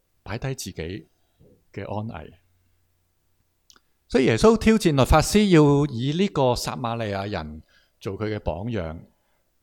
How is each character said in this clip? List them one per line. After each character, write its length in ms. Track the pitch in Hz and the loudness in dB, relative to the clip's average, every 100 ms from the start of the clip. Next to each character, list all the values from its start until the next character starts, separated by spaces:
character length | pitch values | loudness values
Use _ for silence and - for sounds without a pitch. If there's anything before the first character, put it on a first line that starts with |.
| _ _ | _ _
擺 140 | - 110 | -12 -8
低 100 | 135 | -8
自 220 | 135 98 | -10 -12
己 360 | 85 80 98 - _ _ _ 101 _ _ | -10 -10 -12 -16 _ _ _ _ _ _
嘅 140 | - 98 | -14 -10
安 200 | 101 110 82 | -8 -8 -12
危。 120 | - - _ _ _ _ _ _ _ _ _ _ _ _ _ _ _ _ _ | -16 -20 _ _ _ _ _ _ _ _ _ _ _ _ _ _ _ _ _
所 100 | 247 | 0
以 60 | 226 | 2
耶 100 | 113 | 4
穌 220 | 220 226 | 4 4
挑 160 | 220 | 4
戰 220 | 220 175 139 | 2 2 2
律 100 | 120 | 4
法 160 | 160 | 4
師 280 | - 208 208 | 4 2 6
要 360 | 165 147 143 147 | 6 6 4 2
以 240 | 117 131 160 | -2 -4 0
呢 100 | 196 | 0
個 260 | 156 127 120 | 2 0 0
撒 200 | - 131 | -4 -6
瑪 220 | 120 117 | -6 -6
利 160 | 110 | -4
亞 160 | 98 101 | -4 -6
人 320 | 95 78 78 - _ _ _ | -6 -8 -14 -20 _ _ _
做 180 | 110 95 | -10 -6
佢 180 | 107 107 | -6 -6
嘅 40 | |
榜 260 | - 80 110 | -6 -6 -6
樣， 320 | 110 80 82 - _ _ _ _ _ | -6 -6 -10 -16 _ _ _ _ _